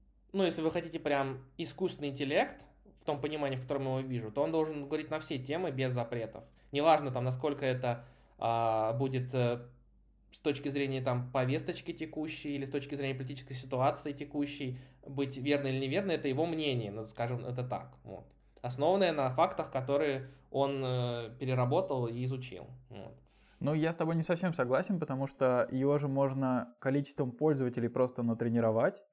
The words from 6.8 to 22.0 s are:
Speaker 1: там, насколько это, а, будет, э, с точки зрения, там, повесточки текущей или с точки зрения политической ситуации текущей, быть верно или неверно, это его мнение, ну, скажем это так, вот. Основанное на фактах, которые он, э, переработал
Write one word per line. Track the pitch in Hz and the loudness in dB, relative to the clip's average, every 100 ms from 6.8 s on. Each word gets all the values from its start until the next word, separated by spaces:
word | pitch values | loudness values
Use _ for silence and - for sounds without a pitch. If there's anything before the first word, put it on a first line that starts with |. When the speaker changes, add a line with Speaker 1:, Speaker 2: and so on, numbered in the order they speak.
| 156 151 139 | 6 6 4
Speaker 1:
там, | 127 | 0
насколько | 127 127 156 143 135 | -2 0 -2 0 0
это, | 127 127 117 - - _ - | 0 0 -2 -6 -20 _ -4
а, | 117 117 117 110 110 | 0 2 4 4 2
будет, | 120 135 131 127 | 0 0 -2 0
э, | 127 120 120 - - - _ _ _ _ | 2 2 0 -6 -20 -20 _ _ _ _
с | - | -4
точки | 151 131 143 | -2 0 0
зрения, | 143 139 135 | 0 0 0
там, | 127 123 123 | 0 0 0
повесточки | 139 127 151 160 165 - | 0 2 0 -2 -6 -8
текущей | 165 156 156 156 156 147 139 | -8 -6 -4 -6 -6 -6 -4
или | 135 | -4
с | |
точки | 143 135 143 | -4 -4 -4
зрения | 139 131 | -2 -4
политической | 127 135 - | -6 -10 -10
ситуации | 127 131 127 135 - 151 | -12 -4 2 2 2 -4
текущей, | 143 143 147 143 - 131 127 - - - | -6 -6 -2 -2 -2 -6 -6 -12 -20 -8
быть | 139 139 127 | -4 -2 -2
верно | 139 143 135 | 2 2 2
или | 131 | 0
неверно, | 135 170 196 | 0 0 0
это | 156 143 | 0 0
его | 131 170 | 0 0
мнение, | 160 151 123 104 | 0 0 0 -2
ну, | 107 | -6
скажем | 107 - 117 123 120 | -8 -4 -4 -4 -4
это | 123 | -6
так, | 123 101 - - | -4 -6 -8 -16
вот. | - 92 - - _ _ | -14 -14 -16 -20 _ _
Основанное | 123 127 151 196 180 | -6 2 4 6 4
на | 151 131 | 4 2
фактах, | 131 180 - 160 | 4 2 2 -2
которые | 135 127 143 151 131 131 - - | -2 2 2 2 0 -6 -16 -4
он, | 135 139 139 | 0 0 0
э, | 131 127 123 120 113 120 | 0 0 0 -2 -6 -6
переработал | 131 127 123 160 190 135 | 0 2 4 2 2 0